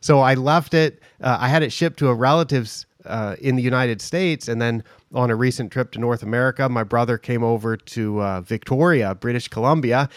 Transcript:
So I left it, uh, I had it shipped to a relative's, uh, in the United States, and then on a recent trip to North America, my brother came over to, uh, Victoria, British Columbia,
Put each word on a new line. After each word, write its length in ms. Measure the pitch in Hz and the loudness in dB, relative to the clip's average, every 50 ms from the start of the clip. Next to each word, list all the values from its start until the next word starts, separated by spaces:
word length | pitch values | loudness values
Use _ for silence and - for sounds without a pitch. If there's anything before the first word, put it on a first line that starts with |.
So 200 | - - 151 139 | 2 4 4 6
I 140 | 131 131 135 | 6 4 4
left 400 | 131 131 143 156 170 151 - 165 | 2 2 2 2 2 2 2 2
it, 260 | 160 160 147 - _ _ - _ - | 2 2 2 0 _ _ -20 _ -4
uh, 160 | - 127 123 101 | -2 0 0 0
I 80 | - 123 | 2 2
had 140 | 147 160 | 2 2
it 100 | 156 117 | 2 0
shipped 260 | - - 170 165 - - | -2 -2 -2 -2 0 0
to 80 | 147 131 | 2 2
a 60 | 123 | 2
relative's, 680 | 113 123 131 151 170 165 131 143 131 113 101 - - - _ _ _ - | 2 2 4 4 2 2 0 0 -2 -2 -4 -10 -16 -18 _ _ _ -12
uh, 300 | - 107 113 107 101 95 - | -8 -6 -6 -4 -6 -6 -4
in 160 | - 139 127 | -2 -2 0
the 60 | 127 | 0
United 400 | 120 123 127 127 127 120 113 98 | 0 0 0 0 0 0 -2 -4
States, 460 | - - - 175 190 175 156 123 - - | -6 -6 -4 -2 0 -2 -2 -4 -4 -6
and 120 | 117 113 | -4 -2
then 240 | 117 117 117 113 - - - _ _ _ - | -2 -2 -2 -4 -6 -10 -18 _ _ _ -2
on 160 | 123 123 120 | 0 0 2
a 60 | 113 | 2
recent 360 | 110 123 127 120 - 120 98 | 2 0 0 0 -2 -6 -6
trip 180 | - 131 123 - | -4 -4 -4 -4
to 60 | - 113 | -4 -4
North 240 | 117 120 120 117 | -2 -2 -2 -2
America, 460 | - 107 113 123 127 131 123 - 135 131 | -4 -2 -2 0 0 0 0 0 -2 -2
my 160 | 123 117 110 | 0 -2 -2
brother 320 | 98 - 117 120 113 120 | 0 0 0 0 0 -2
came 260 | 107 - - 123 117 | -4 -2 -4 -2 0
over 360 | 117 117 117 110 107 113 113 107 | 0 0 0 0 -2 -4 -4 -6
to, 420 | - - - 117 110 107 104 104 | -8 -10 -6 -6 -4 -2 -2 -2
uh, 220 | 101 98 95 92 | -2 -2 -4 -4
Victoria, 720 | 90 - 117 107 - - 135 135 165 175 165 131 107 95 95 | -6 -6 -8 -6 -4 -2 0 2 2 4 4 2 2 0 -4
British 340 | 95 - 120 120 123 - - | -4 -4 -4 -4 -4 -6 -8
Columbia, 640 | - 113 117 135 156 160 131 117 117 131 143 135 - | -6 -2 0 2 2 2 2 2 2 0 0 -2 -6